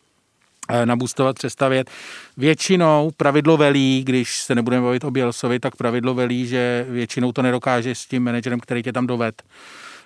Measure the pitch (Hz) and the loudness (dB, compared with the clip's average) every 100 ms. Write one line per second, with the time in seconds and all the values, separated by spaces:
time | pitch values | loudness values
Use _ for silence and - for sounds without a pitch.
0 | _ _ _ _ _ _ - 120 117 120 | _ _ _ _ _ _ -2 0 2 0
1 | 123 - 131 131 123 - 135 131 127 - | -2 0 0 0 -8 -2 0 0 -2 -12
2 | - - - - 147 156 - 180 160 151 | -18 -18 -18 0 0 2 2 4 6 4
3 | 156 - 143 147 147 156 143 139 131 131 | 2 0 2 4 4 6 6 4 4 2
4 | 131 127 117 - - 120 117 127 123 123 | 0 0 0 -6 -2 0 2 0 0 0
5 | 147 131 123 - 123 123 131 - 123 120 | -2 -2 -2 -2 -2 -2 -2 -2 -2 0
6 | 127 123 123 123 120 127 123 120 127 123 | -2 -2 -2 -2 -2 -2 -2 -2 -4 -6
7 | 117 120 123 127 127 123 135 123 123 117 | -4 -2 -2 0 0 0 0 -2 -2 -8
8 | - 127 123 120 123 120 - 120 120 123 | -6 -2 -2 -2 -4 -6 -4 -6 -4 -4
9 | 123 120 113 - _ - - - - - | -2 -2 -4 -6 _ -20 -20 -20 -20 -20